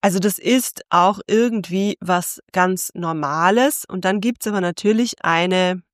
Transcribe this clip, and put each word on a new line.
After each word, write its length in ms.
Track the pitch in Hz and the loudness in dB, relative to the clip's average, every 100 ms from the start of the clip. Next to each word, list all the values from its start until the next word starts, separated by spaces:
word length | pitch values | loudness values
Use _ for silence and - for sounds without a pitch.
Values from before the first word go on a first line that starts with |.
Also 180 | 202 185 | 2 2
das 200 | 196 190 | 0 -2
ist 420 | - 254 240 - - | 0 2 0 -12 -2
auch 300 | 175 180 196 - | 2 4 2 0
irgendwie 680 | 214 240 226 170 180 202 - | 0 2 -2 -4 -2 -2 -4
was 420 | 170 180 180 - - | -2 -2 -2 -12 -6
ganz 400 | - 185 185 - | 0 0 0 -6
Normales. 920 | - 170 160 147 151 175 220 269 - - | -8 -6 -4 -4 0 2 4 2 0 -8
Und 200 | 185 185 | -4 -2
dann 160 | 202 | 0
gibt's 260 | 214 247 - | -2 -4 -4
aber 140 | 208 | -2
natürlich 640 | 180 175 202 220 233 - | -2 -2 0 2 0 -2
eine 580 | - 165 180 185 185 185 _ | -2 0 2 2 0 -2 _